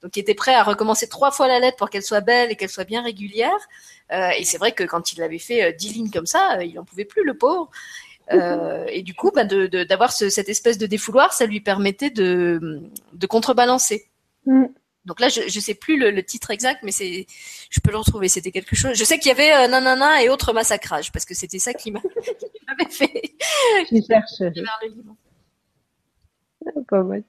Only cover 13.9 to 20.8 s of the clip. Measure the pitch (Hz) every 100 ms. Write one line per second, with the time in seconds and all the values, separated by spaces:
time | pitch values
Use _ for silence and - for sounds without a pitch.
13.9 | 208 _ _ _ _ - 262 262 - _
14.9 | _ 185 170 247 254 196 196 202 208 -
15.9 | 311 240 202 185 - - 208 247 277 208
16.9 | 190 190 180 185 - - - - - -
17.9 | 208 220 214 190 190 175 185 190 - 269
18.9 | 233 220 320 269 247 294 302 247 254 262
19.9 | 262 277 311 240 269 - 226 220 202